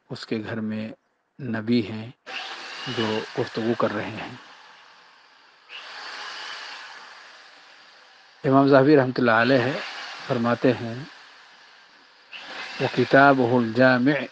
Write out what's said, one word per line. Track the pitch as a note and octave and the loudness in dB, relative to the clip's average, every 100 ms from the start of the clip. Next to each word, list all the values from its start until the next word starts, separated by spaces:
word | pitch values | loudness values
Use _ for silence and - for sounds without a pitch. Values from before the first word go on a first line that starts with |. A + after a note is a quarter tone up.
| - | -12
اس | B2 - | -14 -8
کے | A2+ | -8
گھر | G#2 A2+ | -6 -8
میں | G#2+ G#2+ A2 A2+ _ _ _ - | -6 -6 -8 -14 _ _ _ -14
نبی | C3 A2+ G#2+ A#2+ G#2+ | -8 -6 -2 0 -2
ہیں | A2 A2+ - - - - - - - - A#2+ | -6 -12 -16 -16 -14 -12 -14 -14 -12 -8 -4
جو | A2 G#2+ - - | -2 -4 -6 -6
گفتگو | A#2+ - A2+ A#2 | -6 -4 -2 0
کر | A2 G#2 | -2 -2
رہے | F#2+ | -8
ہیں۔ | A2 - B2 - - - - - - _ _ _ _ _ _ _ - - - - - - - - - - - - - - - - - - - - - - - _ _ _ _ | -10 -12 -16 -20 -20 -20 -20 -20 -20 _ _ _ _ _ _ _ -20 -16 -16 -14 -14 -14 -12 -12 -14 -14 -16 -16 -18 -20 -20 -20 -20 -20 -20 -20 -20 -20 -20 _ _ _ _
امام | - C3+ C#3 | 2 4 6
ذہبی | C#3 C3 D3+ | 6 8 6
رحمۃ | B2+ B2+ | 4 2
اللہ | B2 | 2
علیہ | A2 A#2+ C3+ A#2+ D3 - - - - - | 4 4 4 2 -4 -8 -12 -14 -12 -4
فرماتے | A#2+ A#2 A#2+ C3+ | -2 0 2 2
ہیں، | A2 A#2+ A#2+ D#3+ - - - - - - - _ _ _ _ _ - - - - - | 0 -4 -10 -14 -18 -20 -20 -20 -20 -20 -20 _ _ _ _ _ -20 -16 -14 -12 -6
"وَكِتَابُهُ | C3+ - B2 C#3 C#3+ C3+ A#2+ B2 | -2 0 4 8 8 6 4 2
الْجَامِعُ | A#2 A2 C3 B2+ B2+ C#3+ C3 | 2 4 4 4 2 0 -4